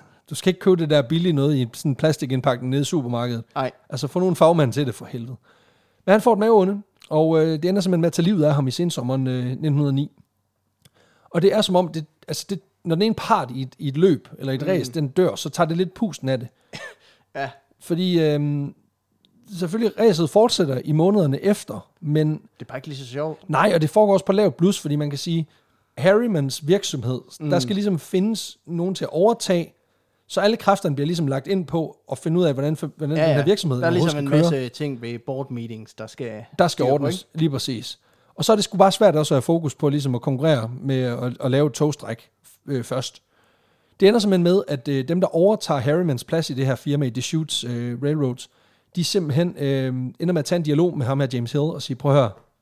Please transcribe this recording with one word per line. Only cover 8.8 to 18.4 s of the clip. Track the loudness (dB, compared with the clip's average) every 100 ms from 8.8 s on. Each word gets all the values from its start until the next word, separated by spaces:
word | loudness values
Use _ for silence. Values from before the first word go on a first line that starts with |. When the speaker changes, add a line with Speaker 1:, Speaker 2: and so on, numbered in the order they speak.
| -2 -2 -4 -2 -2
Speaker 1:
øh, | -2
nitten | -4 -4 -2
hundrede | 0 2
og |
ni. | 0 -2 -8 _ _ _ _ _ _ _ _ _ _ _
Og | 2
det | 2
er | 2
som | 2 2
om, | 0
det, | -4 -10 _ -10
altså | -10 -8
det, | -10 -10 _
når | -4
den | 0
ene | 0
part | -2 0 0 0
i | -6
et, | -8 -6
i | -6
et | 2
løb, | 2 2 -2 -12
eller | -6
et | -4
Speaker 2:
Mm. | -2
Speaker 1:
race, | -2 -2
den | -4 -2
dør, | 0 0
så | 0 -8
tager | -2 -2
det | 0
lidt | -4
pusten | -4 -6 -4 -4
af | -4
det. | -6 _ _
Speaker 2:
<laughs> | -18 -18 -20 _ _ _ -10
Ja. | -10 -10 _ _
Speaker 1:
Fordi, | -6 -2 0 2
øhm, | 2 2